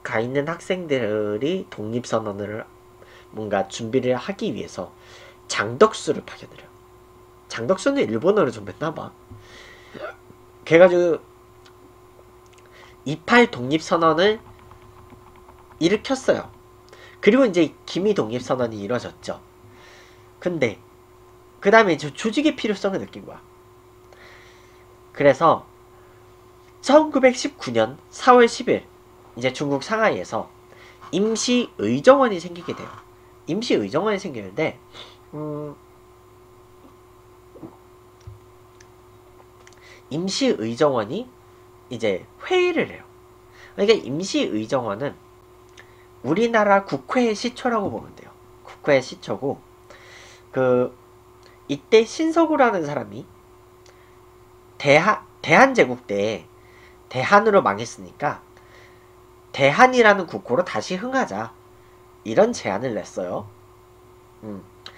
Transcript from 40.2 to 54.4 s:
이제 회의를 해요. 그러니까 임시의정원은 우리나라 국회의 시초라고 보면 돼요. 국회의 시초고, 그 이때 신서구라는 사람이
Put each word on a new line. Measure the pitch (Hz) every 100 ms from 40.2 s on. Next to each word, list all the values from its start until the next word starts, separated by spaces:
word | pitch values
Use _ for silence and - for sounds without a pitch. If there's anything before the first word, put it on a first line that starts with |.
| 190 - 269 185 113 117 151 127 104 170 247 - - - - - -
이제 | 120 110 92 - - -
회의를 | 370 359 339 170
해요. | - - - - - - - -
그러니까 | - 202 208 -
임시의정원은 | 139 190 302 139 107 110 135 117 101 139 - - - - - - - - - - -
우리나라 | 120 170 233 233 208 196
국회의 | 196 - - 262 240
시초라고 | 208 240 - 254 233 190
보면 | 107 71
돼요. | - - - - -
국회의 | - - - 139
시초고, | 123 - - 101 139 107 - - - - - - - - -
그 | - 127 123 127 - - - - - - - -
이때 | 143 - 220
신서구라는 | 226 - 320 330 320 302 247 202 147
사람이 | 143 107 104 - - - - - - - - - - - -